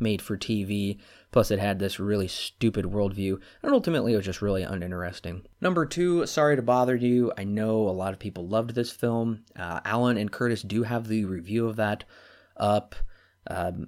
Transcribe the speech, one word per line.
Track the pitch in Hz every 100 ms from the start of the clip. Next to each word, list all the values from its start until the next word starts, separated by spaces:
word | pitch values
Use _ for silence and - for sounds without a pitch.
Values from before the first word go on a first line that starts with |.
made | 113 101
for | - 98
T | - 107 98
V. | 101 101 101 - - _
Plus, | 127 101
it | 101
had | 101 95
this | 98 -
really | 101 104 92
stupid | - - - 113 101
worldview, | 92 101 101 98 95 95 - -
and | -
ultimately, | 269 - 156 110
it | 107
was | 95
just | 87
really | 101 95
uninteresting. | 90 95 90 90 90 - 87 90 - -
Number | 185 170 147
two, | 170 175 170 143
Sorry | - 147 139
to |
Bother | 117 123 123 127
You. | 123 123 120 -
I | 101
know | 104 110 110 101
a | 92
lot | 95
of | 95
people | 104 90 87
loved | 110 117 117
this | 117
film. | - 120 117 117 110 - -
Uh, | 87 85 101
Alan | 113 123 110
and | 104
Curtis | - 123 110
do | 98 110
have | 117 120 110
the | 110
review | 95 92 87 113 113
of | 110
that | 107 104 - - - - _ -
up. | 104 104 - - - - _ _ -
Um, | 90 90 90